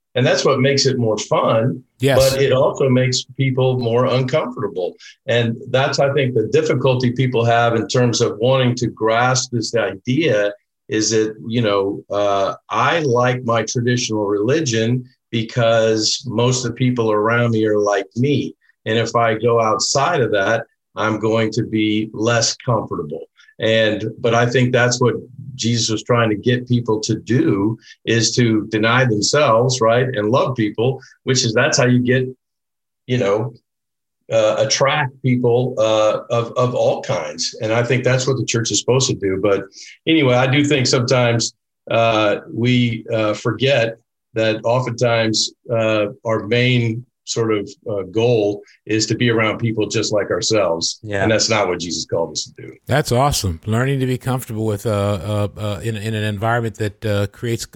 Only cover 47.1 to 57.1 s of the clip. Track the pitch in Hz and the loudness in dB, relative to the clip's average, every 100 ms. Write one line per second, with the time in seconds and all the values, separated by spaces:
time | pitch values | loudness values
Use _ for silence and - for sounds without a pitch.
47.1 | _ - 120 110 107 98 - - 101 90 | _ -8 -4 0 -2 -4 -12 -8 -6 -4
48.1 | 107 120 113 101 101 - _ - 110 - | 0 2 4 2 -2 -10 _ -4 -2 0
49.1 | 110 123 113 107 101 117 110 104 113 104 | 0 2 2 0 0 -2 -2 -2 -2 -2
50.1 | 104 92 90 - 110 90 82 82 - 107 | -2 -2 -2 0 0 2 0 -4 -8 -6
51.1 | 101 107 107 - 107 95 87 85 82 82 | -2 2 2 2 0 0 -2 -4 -8 -4
52.1 | 87 80 - - - - - - 135 - | -4 -4 -6 -10 -14 -20 -16 -4 -2 0
53.1 | 120 143 - 98 82 104 113 131 139 127 | 0 0 0 -4 -6 -4 -2 0 -2 -2
54.1 | 127 131 127 - 110 110 101 117 104 101 | -2 -4 -6 -6 -4 -2 -2 -2 0 0
55.1 | 104 104 104 104 - 107 98 113 107 110 | -2 -2 -2 -4 -4 -8 -6 -6 -6 -4
56.1 | 110 107 101 113 120 113 104 107 - 110 | -4 -4 -2 -2 0 -2 -4 -6 -4 -2